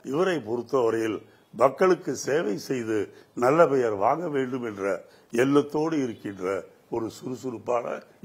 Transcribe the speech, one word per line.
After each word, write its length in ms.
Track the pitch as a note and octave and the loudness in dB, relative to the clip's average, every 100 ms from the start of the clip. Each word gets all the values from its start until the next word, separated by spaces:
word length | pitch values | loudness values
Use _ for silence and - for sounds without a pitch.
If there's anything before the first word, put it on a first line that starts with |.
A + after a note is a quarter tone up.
இவரை 340 | A2+ C#3+ F#3 E3 | -6 -2 0 -2
பொறுத்தவரையில் 840 | G#2+ A#2+ A#2 C3+ A2+ A2+ A2 F#2 - _ _ G#2+ | -4 -6 -2 0 2 2 0 -4 -8 _ _ 2
மக்களுக்கு 500 | C3+ - F#3+ F3 - A#2+ C3+ | 4 6 2 2 -2 -6 -2
சேவை 280 | D3 G#3 F3+ - | 0 0 -4 -4
செய்து 300 | C3 A2 G#2+ F2 - - - | -4 -2 -2 -2 -8 -14 0
நல்ல 220 | B2 D#3+ D#3 | 4 6 6
பெயர் 240 | C#3 A#2+ G2+ | 4 0 2
வாங்க 220 | A2 D#3 F3 C#3 | 0 0 -2 -2
வேண்டும் 300 | B2+ C3 A#2+ | -2 -4 -6
என்ற 160 | G2 G2 F2 - - _ A#2 | -4 -2 -4 -8 -20 _ 0
எண்ணத்தோடு 540 | C3 C#3+ C#3+ D3+ D#3+ D#3+ | 4 4 2 0 -2 0
இருக்கின்ற 420 | B2+ G2+ G#2 F#2+ F#2 F#2+ - - _ | -2 -4 -10 -6 -2 -2 -6 -18 _
ஒரு 120 | A#2 A2 - | -6 -6 -8
சுறுசுறுப்பான 720 | B2+ B2 C3 A2 G#2 A#2+ - - - _ | -10 -8 -8 -8 -4 -2 -2 -8 -12 _